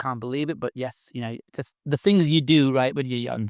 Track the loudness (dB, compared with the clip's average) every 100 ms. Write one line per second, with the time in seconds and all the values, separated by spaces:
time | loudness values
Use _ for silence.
0 | -4 -8 -6 -6 -4 -4 -6 -6 -10 -10
1 | -16 -10 -8 -10 -14 -12 -12 _ -6 -2
2 | 4 4 6 2 4 4 4 4 0 0
3 | -4 -4 -6 -6 -6